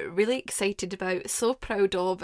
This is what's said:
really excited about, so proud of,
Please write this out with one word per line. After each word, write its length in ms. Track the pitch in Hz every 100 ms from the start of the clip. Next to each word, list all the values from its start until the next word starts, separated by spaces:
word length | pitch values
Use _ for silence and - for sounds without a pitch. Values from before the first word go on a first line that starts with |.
really 340 | - 170 214 262
excited 560 | - - 196 202 180
about, 340 | 190 185 185 -
so 260 | - 233
proud 420 | 254 - 214 196 190
of, 260 | 180 185